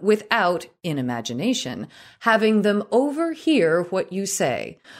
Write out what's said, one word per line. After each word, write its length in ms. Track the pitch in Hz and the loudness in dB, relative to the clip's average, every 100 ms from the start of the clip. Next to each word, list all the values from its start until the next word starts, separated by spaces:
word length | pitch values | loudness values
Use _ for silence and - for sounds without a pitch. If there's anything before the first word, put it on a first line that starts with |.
without, 680 | 185 208 - 226 180 175 - _ | 0 0 0 0 2 0 -6 _
in 160 | 175 143 | -4 -2
imagination, 880 | 123 120 110 120 208 254 - 123 - - - _ | -2 -4 -6 -4 -2 -2 -4 -10 -12 -14 -20 _
having 440 | 233 220 220 214 | 0 2 4 4
them 200 | 208 208 208 | 2 0 2
overhear 920 | 233 285 285 330 320 320 285 165 170 175 | 0 2 -2 -4 -2 2 4 4 2 0
what 220 | 190 - | -4 -4
you 140 | 185 196 | -6 -6
say. 540 | - 156 117 55 - - | -2 -2 -2 -8 -14 -20